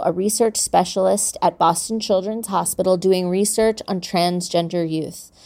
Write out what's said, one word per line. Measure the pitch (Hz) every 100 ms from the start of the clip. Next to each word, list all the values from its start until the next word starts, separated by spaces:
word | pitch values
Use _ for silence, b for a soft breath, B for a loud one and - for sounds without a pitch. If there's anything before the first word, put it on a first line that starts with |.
| -
a |
research | 175 208 - 233 -
specialist | - 180 180 196 190 202 - -
at | 175 -
Boston | 165 165 - 220
Children's | - 190 196 226 214
Hospital | 185 170 - 185 180
doing | 190 185 180
research | 190 208 - 220 220 -
on | 185
transgender | - 180 175 180 175 170 170 175 165
youth. | 160 - - - B